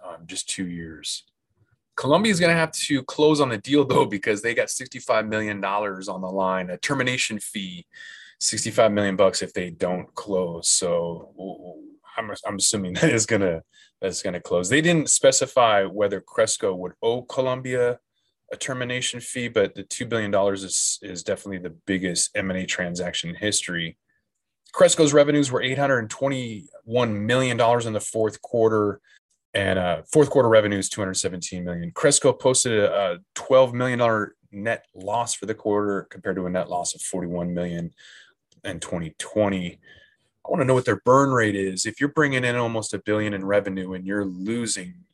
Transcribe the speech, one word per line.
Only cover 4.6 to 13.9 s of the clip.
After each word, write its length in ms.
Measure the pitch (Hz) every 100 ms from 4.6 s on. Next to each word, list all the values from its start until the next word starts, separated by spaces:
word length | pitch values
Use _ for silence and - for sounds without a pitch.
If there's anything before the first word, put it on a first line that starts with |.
| 110
sixty-five 580 | - 127 - - 110 107
million 360 | 110 104 101
dollars 460 | 98 104 104 92 98
on 120 | 92
the 80 | 92
line, 400 | 95 92 92 90
a 80 | 90
termination 640 | - 135 127 127 - 107
fee, 460 | - 104 92 87 - - - - - -
sixty-five 540 | - 110 117 117 113
million 240 | 104 101 95
bucks 240 | 95 -
if 140 | 92
they 160 | - 90
don't 440 | 80 90 90 87
close. 540 | - 107 92 87 82 -
So 640 | - 90 85 85 82 78 -
w-, 200 | 95 85
w-, 260 | 90 78 - _ - -
I'm, 120 | 110 98 104
I'm 100 | 98
assuming 360 | - 107 92
<laughs> 80 | 92
that 100 | 160
is 160 | 117 -
gonna, 360 | 107 95 82 - _ _